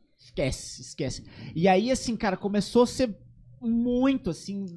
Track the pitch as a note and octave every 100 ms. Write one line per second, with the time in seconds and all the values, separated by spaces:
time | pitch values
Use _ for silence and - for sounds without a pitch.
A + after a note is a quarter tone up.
0 | _ _ - - C3+ - - - A#2 -
1 | C3+ - - - - D#3+ F#3 F#3+ A#3 C4
2 | - A3 G#3+ F3+ G3+ G#3 - A#3 A#3+ -
3 | B3+ G3 - - - - A#3+ A#3 B3 B3
4 | C4+ C4+ F#3 D#3 - G3+ F#3+